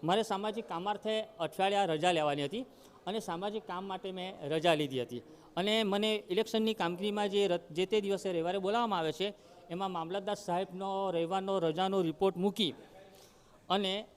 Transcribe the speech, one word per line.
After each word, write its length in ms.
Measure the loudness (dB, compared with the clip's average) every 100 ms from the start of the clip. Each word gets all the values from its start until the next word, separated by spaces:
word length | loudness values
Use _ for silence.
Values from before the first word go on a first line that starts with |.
મારે 180 | 2 2
સામાજિક 460 | 2 -2 -2 -6 -6
કામાર્થે 520 | -6 -4 -4 -2 -4
અઠવાડિયા 640 | -4 -4 -6 0 2 4
રજા 280 | 2 4 4
લેવાની 320 | 4 2 2
હતી 220 | -2 -4 -8 -14 -20 -12 -6
અને 140 | -6
સામાજિક 460 | -4 -4 -4 -6 -6
કામ 180 | -8
માટે 280 | -6 -6 -6
મેં 360 | -6 -8 -8 -2
રજા 260 | 2 4
લીધી 280 | 4 2 -2
હતી 200 | -4 -6 -12 -20 -10 -4
અને 260 | 0 2
મને 400 | 2 2 2 0 -2
ઇલેક્શનની 440 | -2 0 2 2
કામગીરીમાં 540 | 2 -2 0 -2 0 0
જે 200 | 2 4
ર-, 80 | 2
જે 300 | -2 -2 2
તે 140 | 2
દિવસે 320 | 2 -2 0
રવિવારે 260 | 0 0 0
બોલાવવામાં 400 | 0 2 2 0
આવે 140 | 0
છે, 220 | 0 -4 -4 -18 -20 -10
એમાં 200 | -4 -4
મામલતદાર 440 | -4 -4 -4 -2
સાહેબનો 760 | -4 -2 -2 -2 -4 -4 -2 0
રવિવારનો 480 | 0 0 0 0 2
રજાનો 420 | 2 2 2 2
રિપોર્ટ 360 | 2 2 2 2
મૂકી 380 | 0 2 0 -2 -14 -20 -20 -20 -20 -20 -20 -20 -2
અને 360 | 0 0 -2 -6